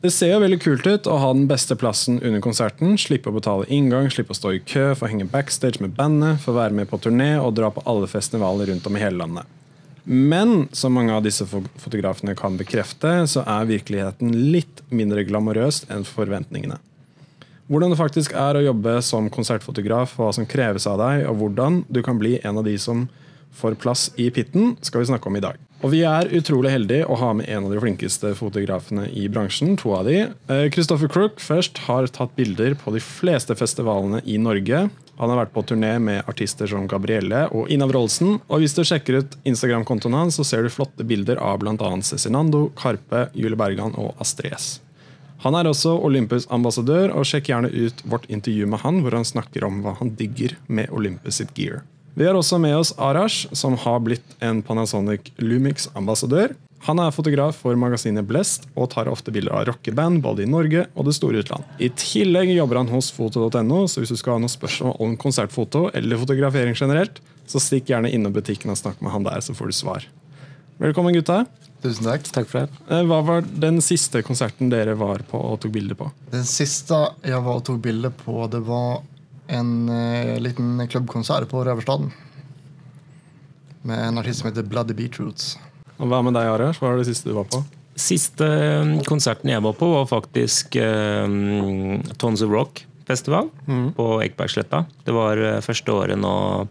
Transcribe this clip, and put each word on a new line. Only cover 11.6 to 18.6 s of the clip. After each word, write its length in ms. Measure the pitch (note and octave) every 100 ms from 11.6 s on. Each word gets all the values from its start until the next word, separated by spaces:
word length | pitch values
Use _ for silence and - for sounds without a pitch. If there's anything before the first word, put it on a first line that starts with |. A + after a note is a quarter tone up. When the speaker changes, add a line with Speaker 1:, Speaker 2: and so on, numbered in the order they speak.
| F#2+ -
Speaker 1:
fotografene 560 | - G#2+ G2 F#2+ G2+ F#2+
kan 160 | G2+ F#2
bekrefte, 600 | F#2 A2+ G#2 - D#3 F3 D#3+
så 140 | C3+ G#2+
er 160 | G#2 A2+
virkeligheten 560 | G#2+ - G2+ F#2+ - A#2+ A#2 C3+
litt 320 | F3 D#3 - -
mindre 320 | A#2+ G#2+ G#2 G2
glamorøst 640 | G#2 A2 A2 C3 C#3+ -
enn 160 | G#2 G2
forventningene. 680 | - G2+ G2 - - - - _ _ - _ - _ - - -
Hvordan 260 | C#3+ F3+
det 60 | D#3+
faktisk 320 | D#3 D#3+ D3
er 240 | - C#3
å 60 | C#3+